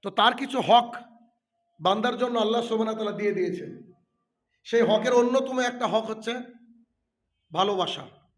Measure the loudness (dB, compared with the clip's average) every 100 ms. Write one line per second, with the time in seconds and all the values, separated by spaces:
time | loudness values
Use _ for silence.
0 | -4 4 4 2 -6 -4 6 6 4 -10
1 | -16 _ _ _ _ _ _ _ 0 0
2 | 0 -2 -2 0 0 0 -2 -2 -2 -4
3 | -6 -4 -4 -2 -4 -6 -10 -16 -20 _
4 | _ _ _ _ _ _ -2 2 4 2
5 | 4 4 4 2 0 -2 -2 -2 -2 -2
6 | -2 -8 -8 -8 -10 -20 _ _ _ _
7 | _ _ _ _ _ -2 0 0 -2 -4
8 | -14 _ _